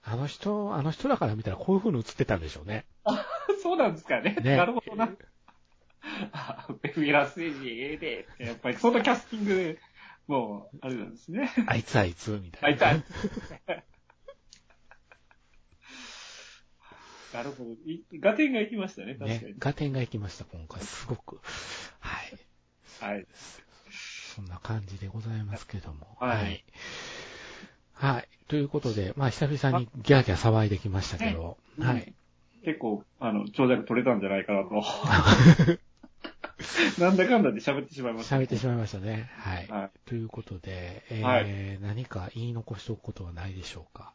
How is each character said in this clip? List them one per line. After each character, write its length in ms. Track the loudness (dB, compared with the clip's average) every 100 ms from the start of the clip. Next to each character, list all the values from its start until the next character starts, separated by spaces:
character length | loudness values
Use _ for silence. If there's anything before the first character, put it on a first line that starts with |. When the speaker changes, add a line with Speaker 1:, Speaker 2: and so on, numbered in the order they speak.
Speaker 1:
あ 120 | -6 -4
の 120 | -4
人、 460 | -4 -4 -2 -2
あ 80 | -2
の 100 | -2
人 160 | -2 0
ら 100 | 0
か 100 | 0
ら 80 | -2
見 80 |
た 80 | -4
ら 60 | -4
こ 160 | 2
う 20 | 2
い 20 |
う 20 |
風 120 | 2
に 80 | 0
映 20 |
っ 20 | -2 -2
て 100 | 0
た 120 | 0
ん 20 |
で 100 | -2
し 80 | -10
ょ 40 |
う 20 | -8
ね。 200 | -8 -8 _
Speaker 2:
あ、 220 | -2 -2 -4 -8 -2 -2
そ 120 | 0
う 40 | 2
な 120 | 2
ん 40 |
で 60 | 2
す 60 | -2
か 160 | 0
ね。 140 | 0 0
Speaker 1:
ね。 160 | 2 4
Speaker 2:
な 80 | 4
る 80 |
ほ 80 | 0
ど 140 | -6 -2
な。 140 | -2 -2 -20 _ _ _ _ _ _ _ -12 -8 -8
あ、 360 | -8 -10 -12 -10 -6
メ 100 | -4
フ 100 | 0
ィ 100 | 4
ラ 160 | 6 4
ス 80 | -2
星 160 | -6
人 160 | -6 -8
え 260 | -8 -8
え 40 | -6
で 300 | -8 -8 -10
っ 40 | -10
て。 60 | -10
や 80 |
っ 20 | -6
ぱ 160 | -4
り 60 | 2
そ 120 | 4
の 100 | 4
キ 80 | 4
ャ 60 | 0
ス 100 | -2
テ 100 | -4
ィ 60 |
ン 40 | 0
グ 80 |
で、 240 | 2 0 -4 _ -20 -20 -20 -4
も 420 | -2 -2 -8 -14
う、 40 | -12
あ 60 | -8
れ 80 | -6
な 80 |
ん 80 | -8
で 60 | -14
す 140 | -10
ね。 200 | -4 -2 0 2
Speaker 1:
あ 80 | 0
い 80 |
つ 160 | 2 2
あ 60 | 2
い 80 |
つ、 260 | -2 -6 -6
み 100 | -8
た 80 | -2
い 20 |
な。 60 | 0
Speaker 2:
あ 40 |
い 60 | 4
つ 80 | 4
あ 60 |
い 80 | 4
つ。 840 | 0 -8 -6 -6 -12 -16 -8 -8 -8 _ _ _ -20 -20 _ -20 _ _ _ -20 _ -20 _ _ _ _ _ _ -20 -20 -18 -16 -18 -18 -20 -20 _ _ -20 -20 -20 -20 -14
な 100 | -8
る 80 | -8
ほ 120 | -8
ど。 80 | -12 -12 -10
い-、 180 | -10 -12 0
合 120 | 2
点 200 | 4 2
が 80 | 2
い 80 | -2
き 60 | -4
ま 120 | -6
し 80 | -8
た 80 |
ね、 100 | -12 -8
確 100 | -4
か 80 |
に。 100 | -4 -6
Speaker 1:
ね、 20 | -4
合 140 | -4
点 180 | -2 -2
が 100 | -2
い 60 | -4
き 100 | -4
ま 120 | -8
し 80 | -10
た、 80 | -16
今 200 | -16 -16
回。 140 | -12
す 240 | -12 -12 -8
ご 80 | -8
く。 240 | -8 -16 -14 -12 -12 -12 -14 -14
は 220 | -10 -10
い。 140 | -10 -16 -20 _ _ _ _ -12
Speaker 2:
は 160 | -8 -8
い。 100 | -8 -20 -20 -20 -20 _ -20 -16 -14 -14 -14 -14
Speaker 1:
そ 60 |
ん 40 | -12
な 120 | -12
感 240 | -6 -6 -6
じ 140 | -10
で 80 | -8
ご 140 | -8
ざ 140 | -6 -6
い 80 |
ま 140 | -6 -8
す 100 | -8
け 100 | -10
ど 160 | -10
も。 240 | -14 -16 -6
Speaker 2:
は 160 | -2 0
い。 20 |
Speaker 1:
は 60 | 0
い。 140 | -4 _ -18 -14 -12 -12 -14 -14 -16 -18 -18 -20 _ _
は 260 | -2 0 0
い。 80 | -4 _ _
と 80 | 0
い 60 |
う 80 | 0
こ 100 | 0
と 140 | 0
で、 200 | 0 -2 0
ま 100 | 0
あ、 40 |
久 180 | 2 0
々 280 | 2 2 2
に 100 | 0 -8
ギ 180 | 8 8
ャ 60 |
ー 40 | 8
ギ 60 |
ャ 40 | 4
ー 160 | 6
騒 160 | 6 6
い 20 |
で 80 | 2
き 100 | 0
ま 120 | -2
し 100 | -2
た 60 | -2
け 140 | -2
ど。 260 | -2 -6 -10 _ -2
Speaker 2:
あ、 20 |
ね。 60 | 0
Speaker 1:
は 60 | 0
い。 40 |
Speaker 2:
う 600 | -2 -18 _ _ _ _
ん。 40 | -4
結 140 | -2
構、 240 | -2 -2 -6 _
あ 120 | 0
の、 160 | 0 -2
長 180 | 4 6
尺 180 | 6 4
取 160 | 2
れ 40 | 4
た 100 | 2
ん 60 |
じ 40 | 2
ゃ 40 |
な 100 | 0
い 60 | 2
か 80 |
な 100 | 0
と。 180 | 2 0
Speaker 1:
<laughs> 960 | -2 -4 4 6 8 10 12 12 8 4 -2 _ -20 -16 -16 -14 -16 -14 -6 0 0 4
Speaker 2:
な 120 | 6
ん 60 | 6
だ 100 | 6
か 100 | 6
ん 40 |
だ 80 | 6
で 80 | 2
喋 240 | -2 -2
っ 40 | -4
て 60 |
し 80 | -6
ま 80 | -4
い 40 |
ま 100 | -4
し 60 | 0
た 80 | 2
ね。 60 |
Speaker 1:
喋 40 | 2
っ 20 |
て 80 | 0
し 80 | 0
ま 80 |
い 20 | 0
ま 120 | -2
し 40 |
た 60 | -4
ね。 320 | -4 -6 -6 -10
は 240 | -6 -6
い。 60 | -6
Speaker 2:
は 180 | -6 -8
い。 60 | _ -8
Speaker 1:
と 100 | -6
い 80 |
う 60 | -6
こ 140 | -10
と 160 | -12 -14
で、 440 | -10 -10 -10 -12 -10
え 120 | -2
ー、 20 |
Speaker 2:
は 180 | 2 2
い。 380 | 2 -4 -6 -6
Speaker 1:
何 240 | -6 -6 -6
か 240 | -8 -8
言 160 | -6 -6
い 40 |
残 220 | -6 -8 -10
し 100 | -8
て 60 |
お 40 | -8
く 60 |
こ 120 | -8
と 100 | -10
は 80 | -10
な 140 | -10 -10
い 60 |
で 100 | -10
し 120 | -12 -14
ょ 80 | -16
う 40 | -20
か？ 160 | -20